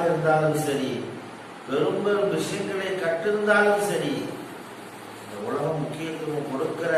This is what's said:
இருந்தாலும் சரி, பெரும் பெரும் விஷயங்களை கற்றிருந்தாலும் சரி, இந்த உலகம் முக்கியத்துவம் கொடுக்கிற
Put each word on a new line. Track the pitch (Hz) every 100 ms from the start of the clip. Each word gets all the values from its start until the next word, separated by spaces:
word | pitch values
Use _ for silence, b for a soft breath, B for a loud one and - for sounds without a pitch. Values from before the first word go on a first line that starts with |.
| 170
இருந்தாலும் | 156 156 156 156 147
சரி, | 143 131 127 120 - - - - - -
பெரும் | - 143 151 -
பெரும் | 202 202 175
விஷயங்களை | 156 156 - 202 190 190
கற்றிருந்தாலும் | 185 165 165 208 208 208 202 208 202
சரி, | 185 165 147 131 - - - - - - - - - -
இந்த | - 104
உலகம் | 110 - 156 156
முக்கியத்துவம் | 151 - 160 156 151 147 131
கொடுக்கிற | 131 156 - 165